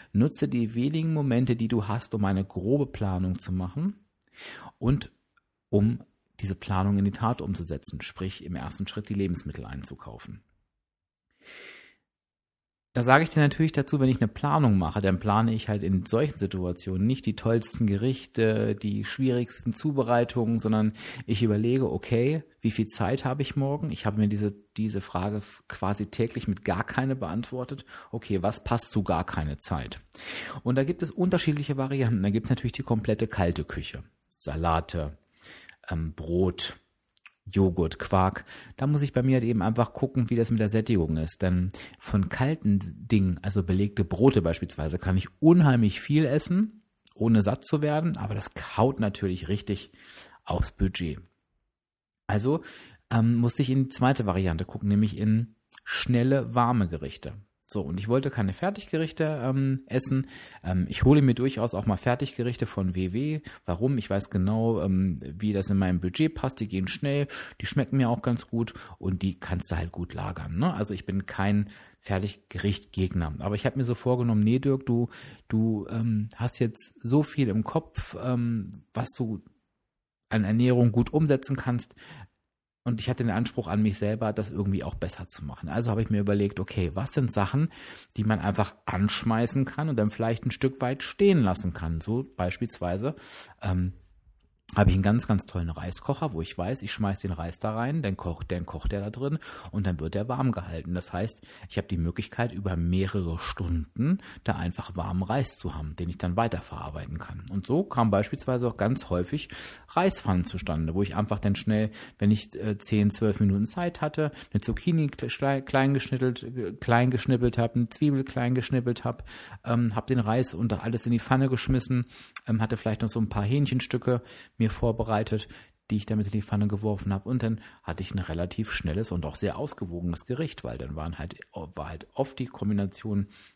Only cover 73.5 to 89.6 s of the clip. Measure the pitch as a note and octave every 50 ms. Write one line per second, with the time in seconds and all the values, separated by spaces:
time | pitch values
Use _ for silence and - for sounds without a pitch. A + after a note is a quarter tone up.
73.5 | G#2 G2 - - - C#3 B2+ A#2+ A#2+ - - B2+ B2+ B2 A#2+ A#2+ A2+ G#2+ G#2 A2
74.5 | A#2+ C3 C#3 C#3 C3+ C3+ - - A#2 A#2 A#2+ - - - - - - - _ -
75.5 | A2+ A2 A2 A2+ A2 G#2 - - - A2+ A2+ A#2 A2 G#2 G#2+ A2 - - B2 B2
76.5 | - - B2 A2+ - - - - - - - A#2 C3 D3+ C#3+ - - D3 C3+ A2
77.5 | F#2+ A2 G#2+ - - D#3+ - - - - - - - G2 A#2+ B2+ B2 A#2+ A#2+ A#2
78.5 | A#2 A2 G2 - - - - _ - A2 A#2 - - - B2 A2 A2 F#2 - -
79.5 | _ _ _ _ _ _ _ _ _ _ _ _ _ _ _ - - A2 G2+ G2
80.5 | A2 A#2 B2 B2+ B2 B2 A#2+ A#2 G#2 A#2+ A#2+ - - D#3 D#3+ C#3+ C#3 C3+ - -
81.5 | C#3 - - B2+ A#2+ A#2+ - - - - - - - B2 F#2+ - _ _ _ _
82.5 | _ _ _ _ _ _ - B2 A2+ A2 - B2+ B2 - A#2 A#2 F2+ A2+ B2 -
83.5 | - B2 A2 D#2+ G2 G#2 G#2+ G#2 F#2+ - G#2 G#2 A2 G#2+ A#2 G#2+ G#2 A2 G#2 G#2
84.5 | - F2+ G2 G2 G2 F2+ C2 F2+ - - - F#2 - - F2+ - - - D#2 C#2+
85.5 | - - - D2+ D2+ A#2 A#2 A#2 G2+ A2+ A2 - G#2+ G#2 G2+ G2+ G2+ G2+ G2+ G2+
86.5 | - F2+ F#2 - - G2+ F2+ D#2+ E2 F#2+ C3 - - D3 C3 A#2 - G#2+ G2 G2
87.5 | - C#3 D#3+ - - - - - - - - - - A2 G#2 G#2+ A2 F#2 - G2+
88.5 | G2 A2 G2+ - - _ _ - - F2+ G2+ G#2 - - - A#2 A2 A2+ A#2+ A#2
89.5 | - C#3